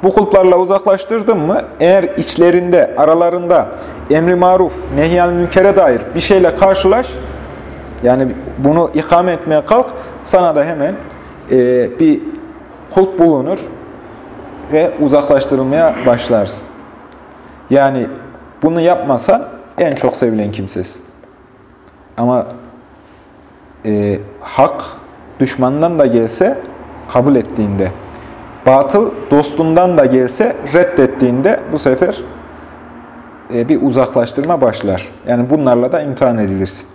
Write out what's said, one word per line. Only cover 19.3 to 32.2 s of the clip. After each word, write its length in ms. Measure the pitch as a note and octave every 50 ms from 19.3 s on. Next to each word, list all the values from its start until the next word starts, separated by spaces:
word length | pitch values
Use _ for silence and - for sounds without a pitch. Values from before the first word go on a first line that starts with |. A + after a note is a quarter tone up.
| - B3 - - - - - - - -
en 140 | F3+ D#3+
çok 240 | C#3 C3 - B2+ -
sevilen 360 | - - A#2+ A2 G#2+ G#2 G2+
kimsesin. 520 | G2+ G#2 F#2+ F#2+ - F#2+ F2+ - - - - - - - - - - _ - _ _ _ - _ _ _ _ - _ _ - _ - -
Ama, 280 | A#2 B2 B2+ B2 - - - - - - - - - - - _ - - - - - _ - - - - - - - - - - -
e, 340 | G#2+ G#2+ G#2 G#2 G2+ G2+ - G#2 - - -
hak 420 | - - - - C3+ C#3+ - - - - - - - - - - - - - -
düşmandan 600 | C#3 B2+ - - B2+ B2+ C#3 D3 D#3+ E3+ F3 D#3+
da 60 | C#3+
gelse 520 | B2+ A#2 A#2 A2+ A2 - - F#3 G3+ C#4 - - - - - - - - - - - -
kabul 220 | B2+ B2 C#3+ C#3+
ettiğinde, 560 | B2+ G#2+ - - - G#2+ G2+ G2+ F#2+ F#2+ F#2 F2+ - - - - - - - - - - - - - -
batıl 440 | - C3 C3+ C#3 C#3 - G3+ A3+ - - - - -
dostundan 680 | C#3+ C#3+ D3+ D3 - D3+ E3 D#3+ D#3+ E3 F3+ F#3 F3+ D#3+
da 80 | C#3
gelse 500 | B2+ B2+ C3 B2+ B2 B2+ - A3 A#3+ - - - D3 C3+
reddettiğinde 840 | E3+ F3+ F3+ - - C3+ B2+ C3+ C3 C3+ B2 A#2+ B2+ C3+ F#3+ A3+ - - -
bu 80 | - D3+
sefer, 420 | - C#3+ C3 C3 F3+ - - -